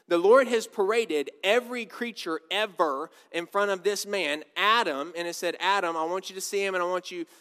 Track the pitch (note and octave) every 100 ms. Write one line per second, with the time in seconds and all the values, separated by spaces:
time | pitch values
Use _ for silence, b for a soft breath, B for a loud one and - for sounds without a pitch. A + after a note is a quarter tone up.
0 | - E3+ G3 C4 A#3+ A3+ - - F#3+ A#3
1 | G#3+ D3+ C3+ - F#3+ A#3+ A#3 B3 G#3+ -
2 | A#3+ - E3+ D#3+ - G3 G#3+ F3+ D#3+ C3+
3 | D#3+ b b E3 E3+ G3+ G3+ F#3+ F#3+ G3
4 | G3+ G3+ D3+ D3+ - F3 G#3 A#3 F#3 C#3
5 | E3 E3+ E3+ E3+ F3 - F3+ G3+ F3 E3
6 | E3 F#3 F#3 F#3+ - G3 G3 F#3 F3 F3+
7 | - F3+ D#3+ b